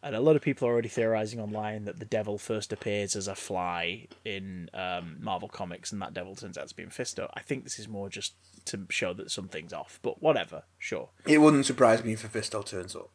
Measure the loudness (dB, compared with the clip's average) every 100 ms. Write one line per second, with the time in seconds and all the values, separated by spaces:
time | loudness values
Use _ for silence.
0 | -4 2 6 6 4 0 2 2 0 0
1 | 2 2 0 -6 -6 -4 -4 -6 -8 -10
2 | -4 -2 -2 -6 -2 -4 -4 -6 -2 -2
3 | -2 -4 -4 -6 -4 -2 -2 -2 -2 -4
4 | -12 -14 -10 -8 -8 -10 -10 -8 -6 -6
5 | -8 -10 -6 -6 -6 -10 -10 -8 -8 -8
6 | -8 -8 -10 -12 -12 -10 -10 -12 -14 -8
7 | -8 -6 -8 -10 -8 -8 -6 -12 -10 -8
8 | -8 -6 -8 -10 _ -14 -10 -8 -4 -2
9 | -2 -4 -6 -8 -6 -10 -10 -12 -12 -6
10 | -6 0 2 2 0 -8 -14 _ -6 -6
11 | -6 _ 6 10 12 10 4 6 8 8
12 | 4 -4 -4 -4 -4 -6 -6 -8 -8 -10
13 | -14